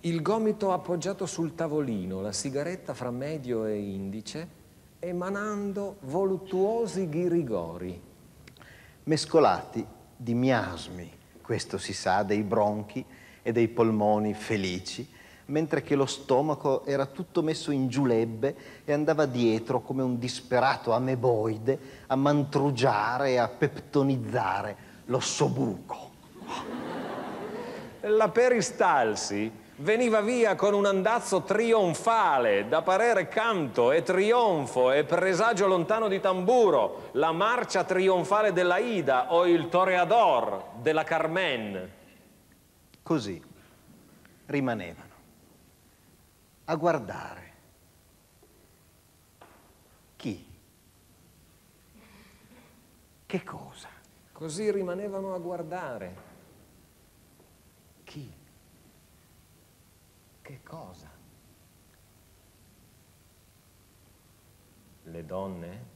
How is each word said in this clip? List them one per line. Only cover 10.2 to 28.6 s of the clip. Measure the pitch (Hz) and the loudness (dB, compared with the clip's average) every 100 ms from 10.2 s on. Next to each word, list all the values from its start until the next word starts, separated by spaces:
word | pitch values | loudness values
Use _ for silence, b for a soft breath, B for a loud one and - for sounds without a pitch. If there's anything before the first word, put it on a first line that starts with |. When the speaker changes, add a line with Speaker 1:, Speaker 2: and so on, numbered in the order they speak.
| 120 | -4
Speaker 2:
miasmi, | 120 131 120 92 85 - 90 82 - - - | 0 2 2 0 -8 -12 -14 -14 -18 -20 -20
questo | - 92 - 92 | -6 -6 -4 -8
si | - | -8
sa, | 101 98 95 | -4 0 0
dei | 98 104 | 2 0
bronchi | 104 113 104 104 104 131 - B B B | 0 2 2 0 -6 -10 -12 B B B
e | 123 | -2
dei | 117 113 | 2 2
polmoni | 117 113 110 104 107 107 | 4 2 4 2 2 0
felici, | 101 - 110 95 90 - - 127 B B B | -4 -4 -2 -2 -4 -8 -12 -12 B B B
mentre | - 147 160 151 | -4 -4 0 -2
che | - | 0
lo | 143 | 0
stomaco | 131 - - 131 156 143 147 131 | 0 -2 2 2 2 0 0 0
era | - 139 | 0 -2
tutto | 135 - 185 - | -2 -6 -4 -2
messo | 156 160 - | 0 -2 -2
in | 143 131 | 0 0
giulebbe | 127 131 113 113 110 135 - - - | 0 2 2 2 -2 -4 -4 -18 -14
e | - | -4
andava | 147 151 156 | 0 2 2
dietro | 147 123 117 110 113 127 | 2 2 2 2 0 -2
come | - 135 | -2 -2
un | 131 120 | -2 -2
disperato | 120 - - 123 131 131 120 | -4 -8 0 2 2 0 0
ameboide | 113 131 127 123 113 110 107 117 131 B B B | 0 0 0 2 2 0 -2 -2 -2 B B B
a | |
mantrugiare | 131 143 147 143 147 143 123 131 104 107 127 139 | 2 4 2 2 0 0 2 2 2 0 0 2
e | 123 | 2
a | 113 | 0
peptonizzare | - 147 - - 147 135 131 117 120 95 98 104 101 B B | 0 -2 -2 -2 2 2 0 -2 -2 0 -2 -6 -10 B B
l'ossobuco. | - 123 - - 147 123 123 90 - - - - - - - - - - - - - - - - - 214 480 B B B | -4 -2 -2 0 0 2 -2 -4 -10 -12 -12 -20 -20 -18 -12 -12 -10 -10 -8 -8 -8 -10 -10 -10 -10 -10 -10 B B B
Speaker 1:
La | 208 214 214 | 0 4 4
peristalsi | 226 247 240 | 4 4 4